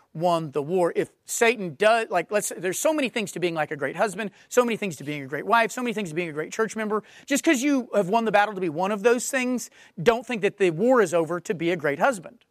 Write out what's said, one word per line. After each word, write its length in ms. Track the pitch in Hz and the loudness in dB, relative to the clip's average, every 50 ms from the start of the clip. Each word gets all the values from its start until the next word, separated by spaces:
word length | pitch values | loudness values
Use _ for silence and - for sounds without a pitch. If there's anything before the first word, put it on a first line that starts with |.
| _ _ _ | _ _ _
won 360 | 160 170 180 170 165 165 147 | -2 0 0 0 0 -2 -4
the 120 | 127 151 139 | -4 -4 -4
war. 280 | 147 180 185 175 165 - | -2 0 2 2 2 0
If 160 | - 160 - _ _ _ | -2 -4 -4 _ _ _
Satan 500 | - - - 233 233 247 226 190 175 143 | -10 -2 2 2 2 2 2 -4 -8 -2
does, 340 | - 202 214 233 233 220 220 | 2 4 4 4 4 2 0
like, 220 | 208 175 165 - | 0 -2 0 0
let's 160 | 208 208 190 - | -2 -2 -2 -2
say, 80 | - 220 | -6 -4
there's 220 | 160 185 165 - | -4 -4 -4 0
so 120 | - 311 | 0 2
many 160 | 311 302 269 214 | 2 2 -2 -2
things 240 | - 240 208 165 - | -2 -4 -6 -6 -4
to 60 | 180 | -2
being, 140 | 165 175 165 | -2 -2 0
like, 160 | 160 151 147 | 0 -2 -2
a 60 | 156 | -2
great 200 | 135 143 135 147 | -4 -4 -4 0
husband, 360 | 165 214 220 170 190 220 190 - _ - _ | 0 -2 -2 -2 -4 -8 -8 -10 _ -16 _
so 160 | - 247 247 | 2 2 2
many 100 | 240 220 | 2 0
things 200 | 196 214 196 147 | -2 -4 -6 -6
to 80 | - 143 | -8 -8
being 180 | 143 151 147 | -8 -8 -8
a 60 | 135 131 | -6 -6
great 180 | 147 143 165 | -8 -6 -2
wife, 260 | 190 220 233 226 220 | 2 2 2 2 2
so 120 | - 254 247 | -2 -4 -4
many 100 | 240 202 | -4 -4
things 160 | 208 208 165 | -4 -6 -4
to 60 | 151 | -4
being 140 | 170 180 165 | -4 -4 -4
a 40 | 147 | -4
great 180 | 151 156 - | -6 -6 -6
church 240 | - - 220 214 - | -2 -2 -2 -2 -2
member. 280 | 220 220 208 214 208 - - - - - - | -4 -4 -2 -2 -4 -4 -8 -16 -20 -4 -2
Just 160 | 285 269 - | -2 2 4
'cause 180 | 320 320 226 | 2 2 2
you 260 | 254 294 285 262 226 - - | 2 2 0 0 0 0 0
have 160 | 202 190 170 | 0 2 2
won 160 | 208 233 226 | 2 2 2
the 60 | 220 | 4
battle 240 | 185 202 208 214 208 | 4 4 4 4 0
to 60 | 185 | -4
be 60 | 185 170 | -4 -4
one 240 | 143 160 185 196 | -2 -2 -2 -2
of 120 | 214 202 190 | -2 0 2
those 260 | 240 240 247 - - | 2 2 2 0 -2
things, 400 | - 262 247 247 254 226 - - - - - - _ 214 | -2 -2 0 0 -2 -4 -6 -8 -14 -20 -20 -18 _ 2
don't 240 | 151 - 175 240 254 | 2 2 2 2 -2
think 160 | - 247 202 | -6 -6 -2
that 160 | 180 196 - - | -2 -4 0 0
the 140 | 196 180 | 0 0
war 300 | 160 160 214 247 262 240 | 2 2 2 4 4 4
is 120 | 202 160 170 | 4 4 2
over 260 | 170 165 151 175 175 | 0 0 0 -4 -6
to 140 | - - 208 | -4 -6 -4
be 160 | 147 165 170 | -2 0 -2
a 60 | 185 | -2
great 240 | 165 135 151 139 160 | 0 -2 -2 0 2
husband. 440 | 196 277 247 185 - - - _ _ _ | 0 0 0 -2 -8 -16 -20 _ _ _